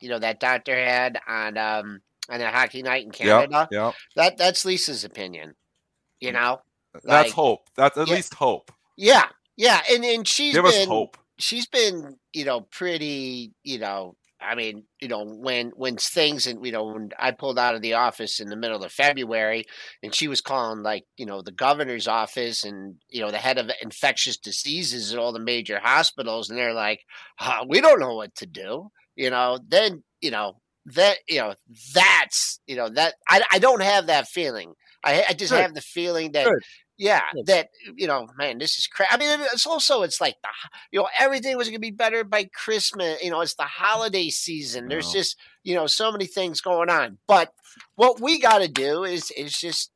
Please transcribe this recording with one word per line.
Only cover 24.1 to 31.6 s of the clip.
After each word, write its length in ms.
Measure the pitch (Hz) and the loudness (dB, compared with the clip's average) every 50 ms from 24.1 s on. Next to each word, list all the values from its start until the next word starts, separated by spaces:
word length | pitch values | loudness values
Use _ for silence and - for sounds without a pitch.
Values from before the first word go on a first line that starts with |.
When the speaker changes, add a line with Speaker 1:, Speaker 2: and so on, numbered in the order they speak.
| 131 - - 131 117 | 0 0 -2 -2 -4
Speaker 1:
diseases 800 | - - 107 98 - - 143 151 175 175 135 120 123 110 101 113 | -6 -8 -8 -8 -8 -6 -6 -6 -4 -4 -6 -6 -6 -6 -6 -4
at 40 | 120 | -4
all 140 | 117 120 117 | -4 -4 -4
the 60 | 113 | -4
major 400 | 113 120 120 120 107 - 104 101 | -4 -4 -4 -4 -4 -4 -6 -2
hospitals, 720 | 101 120 131 151 165 160 - - 113 117 110 117 107 104 | 0 2 2 4 2 2 -2 -4 -6 -6 -6 -6 -6 -8
and 80 | 113 120 | -6 -4
they're 160 | 123 117 113 | -4 -2 -2
like, 320 | 113 107 104 110 - _ _ - - - - _ - | -2 -2 -2 -2 -4 _ _ -20 -20 -20 -20 _ -8
"Uh, 260 | - - 123 110 - | -4 -4 -2 -2 -2
we 140 | 131 151 233 | 2 2 6
don't 200 | - 640 571 415 | 8 8 8 8
know 160 | 135 127 117 | 6 0 -2
what 180 | 110 107 - - | -6 -8 -10 -12
to 100 | - - | -16 -16
do," 460 | 185 151 - 95 95 113 151 190 214 _ _ _ _ _ | -16 -14 -14 -10 -8 -8 -10 -10 -14 _ _ _ _ _
you 140 | - 135 131 | -4 -2 0
know, 280 | 127 123 127 123 123 127 123 | 2 2 2 0 0 -2 -4
then, 380 | - 165 190 220 214 180 147 - _ _ _ | 2 2 2 2 2 -2 -4 -12 _ _ _
you 100 | - 151 | -6 -6
know, 300 | 113 107 107 98 95 _ _ _ _ _ _ | -4 -4 -4 -6 -8 _ _ _ _ _ _
that, 340 | - 123 156 190 202 196 - - | -6 2 4 4 4 4 0 -4
you 120 | - 165 139 | -4 -2 -2
know, 160 | 113 104 101 - | -2 -2 -6 -8